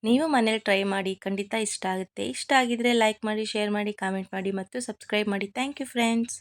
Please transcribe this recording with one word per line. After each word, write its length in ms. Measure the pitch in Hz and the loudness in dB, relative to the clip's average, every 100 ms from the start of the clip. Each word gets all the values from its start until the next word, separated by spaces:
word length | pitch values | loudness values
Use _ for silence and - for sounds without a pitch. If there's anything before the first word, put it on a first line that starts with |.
ನೀವು 220 | 220 247 320 | 4 4 4
ಮನೇಲಿ 320 | 277 220 220 | 4 4 2
ಟ್ರೈ 200 | 214 196 | 2 2
ಮಾಡಿ, 280 | 196 196 190 190 | 2 0 -2 -4
ಖಂಡಿತ 360 | - 196 196 226 | -4 -4 -2 -2
ಇಷ್ಟ 240 | 214 - - | -4 -4 -4
ಆಗುತ್ತೆ. 380 | 185 185 - 202 | -4 -6 -6 -6
ಇಷ್ಟ 240 | 262 - 269 | -6 2 2
ಆಗಿದ್ರೆ 360 | 247 240 240 | 4 0 2
ಲೈಕ್ 280 | 240 220 214 | 4 2 0
ಮಾಡಿ, 200 | 214 214 214 | -4 -4 -2
ಶೇರ್ 260 | 214 208 | -2 0
ಮಾಡಿ, 220 | 208 208 | 0 -2
ಕಾಮೆಂಟ್ 360 | 208 190 190 190 | -4 -4 -4 -6
ಮಾಡಿ 200 | 196 190 | -6 -4
ಮತ್ತು 280 | 190 190 247 | -4 -6 -10
ಸಬ್ಸ್ಕ್ರೈಬ್ 500 | 247 214 - 208 208 | -8 -12 -4 -2 0
ಮಾಡಿ. 180 | 202 202 | -2 -4
Thank 240 | 220 262 285 | -4 -6 -6
you, 120 | 262 | -6
ಫ್ರೆಂಡ್ಸ್. 480 | 247 233 226 233 - | 0 2 2 -2 -8